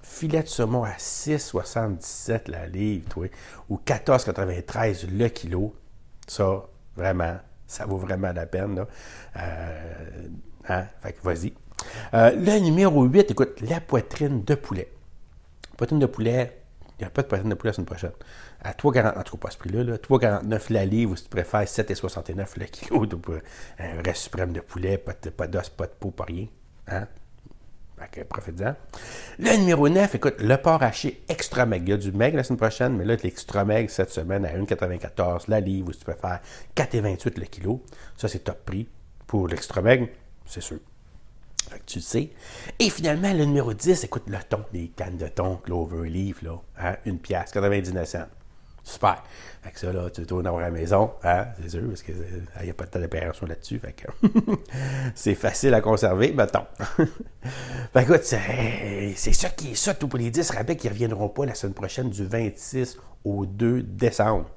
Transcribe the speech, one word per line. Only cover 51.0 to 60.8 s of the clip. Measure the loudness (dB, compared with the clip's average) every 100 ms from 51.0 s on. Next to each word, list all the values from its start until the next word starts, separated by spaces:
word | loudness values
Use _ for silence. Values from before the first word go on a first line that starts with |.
| 4 2
hein, | 2 2 2 -8
c'est | -8
sûr, | -6 -6
parce | -6
que, | -10
euh, | -8 -8 -8 -10 -10 -8
y |
a | -8
pas | -6
de |
temps | -4
d'opération | -4 -4 -4 -6 -8
là-dessus, | -8 -8 -8
fait | -8
que | -12 -12 4
<laughs> | 6 6 2 -2 -2 -6 -4 -4 -4 -2
c'est | 0
facile | 2 0 2 6
à | 6
conserver, | 6 4 4 4 4
mettons. | 4 4 2 -2
<laughs> | -8 -4 2 2 2 -14 -10 -10 -10 -10 -8 2
Fait | 4 6
que, |
écoute, | 6 6
c'est, | -2 -2 -2 -2 -2 -6 -4 -4 -2
c'est | 6
ça | 6 6
qui | -2 -4
est | -2
ça, | 0 0
tout | -2
pour | -2
les | -2
dix | 0 0
rabais | -2 -2
qui | -2